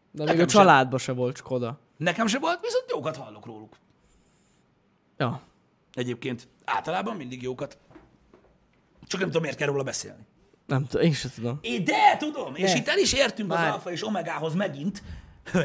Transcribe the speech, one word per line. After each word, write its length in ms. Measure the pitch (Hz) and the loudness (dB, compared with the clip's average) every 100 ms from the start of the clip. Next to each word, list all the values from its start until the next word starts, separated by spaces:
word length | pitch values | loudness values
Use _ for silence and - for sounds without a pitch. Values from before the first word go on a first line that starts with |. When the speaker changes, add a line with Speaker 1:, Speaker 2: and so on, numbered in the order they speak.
| _ | _
Speaker 1:
De 120 | - | -4
még 20 | 151 | 2
Speaker 2:
Nekem 200 | 165 175 | 4 6
Speaker 1:
a 40 | |
Speaker 2:
sem. 120 | 208 | 8
Speaker 1:
családba 360 | 185 143 131 127 | 10 10 6 0
se 140 | - | -4
volt 260 | 127 123 - | -2 -2 -4
Skoda. 420 | - 127 117 131 _ _ | -6 -4 -4 -8 _ _
Speaker 2:
Nekem 300 | 170 170 226 | -2 0 0
se 120 | 254 | 0
volt, 200 | 320 349 | 0 -2
viszont 240 | 466 494 508 | -2 -2 -2
jókat 280 | 480 160 143 | -4 -6 -8
hallok 280 | 117 107 117 | -12 -16 -16
róluk. 320 | 107 107 - _ _ _ _ _ _ _ _ _ _ _ _ _ _ | -18 -18 -20 _ _ _ _ _ _ _ _ _ _ _ _ _ _
Speaker 1:
Ja. 240 | 127 - - _ _ _ _ | -4 -4 -12 _ _ _ _
Speaker 2:
Egyébként 540 | - 123 117 131 120 - _ - | -8 -6 -6 -6 -8 -12 _ -6
általában 500 | - 160 185 202 208 | -4 -2 -4 -4 -8
mindig 260 | 123 127 | -10 -10
jókat. 360 | 127 127 143 - _ - - _ _ _ _ _ _ _ _ _ - | -10 -8 -10 -12 _ -20 -20 _ _ _ _ _ _ _ _ _ -8
Csak 140 | 285 | -4
nem 100 | 285 | -2
tudom, 120 | 160 | -2
miért 160 | 156 123 | -4 -2
kell 100 | 143 | -2
róla 160 | 139 | -2
beszélni. 380 | 120 - 98 - - _ _ _ - | -2 -6 -10 -16 -20 _ _ _ -4
Speaker 1:
Nem 200 | 135 135 | -2 0
tudom, 200 | - 165 | 2 2
én 80 | |
se 160 | 139 127 | 2 -4
tudom. 280 | - 120 143 | -8 -6 -6
Speaker 2:
É, 160 | 226 240 | -6 -4
de 380 | 160 - 415 - | 0 4 6 4
tudom, 380 | 302 294 165 143 | -2 -6 -8 -2
és 160 | 190 | 2
Speaker 1:
Ne. 60 | 170 | 2
Speaker 2:
itt 100 | - | 2
el 100 | 359 | 2
is 160 | 277 | 2
értünk 360 | 254 262 - 202 | 4 2 0 -2
Speaker 1:
Már. 180 | 165 160 | 0 0
Speaker 2:
az 60 | |
alfa 180 | 165 180 | 0 -6
és 140 | 170 214 | -6 -4
omegához 480 | 202 160 147 160 | -4 -4 -4 -4
megint. 500 | 170 196 139 170 - - - - - - 180 | -2 -2 -4 -6 -8 -12 -16 -16 -20 -4 0